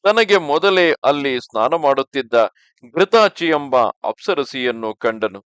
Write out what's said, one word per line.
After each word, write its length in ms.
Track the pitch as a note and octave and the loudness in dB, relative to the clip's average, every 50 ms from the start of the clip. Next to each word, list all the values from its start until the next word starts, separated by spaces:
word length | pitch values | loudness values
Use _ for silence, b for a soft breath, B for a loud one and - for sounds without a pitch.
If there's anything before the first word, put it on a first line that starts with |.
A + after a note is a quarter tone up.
ತನಗೆ 360 | - G3 G#3+ A#3 A3+ G3 G#3 F#3+ | 0 2 2 2 2 2 2 0
ಮೊದಲೇ 560 | E3 C#3+ C#3+ D#3+ F3 G3+ F#3+ F#3 F3 E3 D3 - - | 2 0 -2 0 2 2 2 4 2 2 2 2 0
ಅಲ್ಲಿ 360 | C3+ C#3+ D3 C#3 C#3 B2+ A#2+ | 0 0 0 -2 -4 -4 -4
ಸ್ನಾನ 340 | - - - A2 A2 C3 D#3+ | -8 -6 -4 -2 0 0 0
ಮಾಡುತ್ತಿದ್ದ 760 | E3+ D#3 C#3+ C3+ C3+ C3+ _ - C#3 B2+ A2+ A#2+ A#2 A2 F#2+ _ _ _ _ _ _ A#2+ B2 A#2 | 0 0 0 0 0 -2 _ -6 -8 -6 0 2 2 2 2 _ _ _ _ _ _ -20 -10 -2
ಘೃತಾಚಿ 520 | E3 F#3+ G3+ - A3+ G#3+ F#3+ _ - E3+ | -2 -2 2 2 2 2 2 _ -4 -2
ಎಂಬ 300 | E3 D#3 D3 C#3+ C#3 C3 B2+ | -2 -2 -2 -2 0 0 2
ಅಪ್ಸರಸಿಯನ್ನು 1120 | A#2 G#2 - _ - - A2 _ - - F#3 D3 C3+ - - C3+ B2 B2 A#2 A#2 A2 A2 G#2+ | 2 0 -2 _ -8 -8 -8 _ -6 -4 -4 -4 -4 -6 -6 -4 -4 -4 -4 -4 -8 -10 -8
ಕಂಡನು. 480 | _ - A#2 A2+ A2 G#2+ G#2+ F#2 G2 _ | _ -4 -4 -4 -2 -6 -6 -6 -10 _